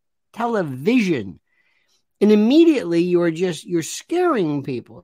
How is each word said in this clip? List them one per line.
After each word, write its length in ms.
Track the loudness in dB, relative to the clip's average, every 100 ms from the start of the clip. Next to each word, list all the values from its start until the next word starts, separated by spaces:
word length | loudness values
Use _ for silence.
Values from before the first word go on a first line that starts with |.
| _ _ _
television." 1080 | -8 -4 -4 -4 -4 0 0 0 -2 -6 -14 _ _ _ _ _ _ _ 0
And 120 | 4
immediately 720 | 4 4 4 4 2 0 0
you 180 | 2 2
are 80 | 0
just, 340 | -2 -4 -6
you're 180 | -6 -6
scaring 800 | -6 -10 -6 -2 0 0 -2 -4
people. 400 | -6 -8 -10 -18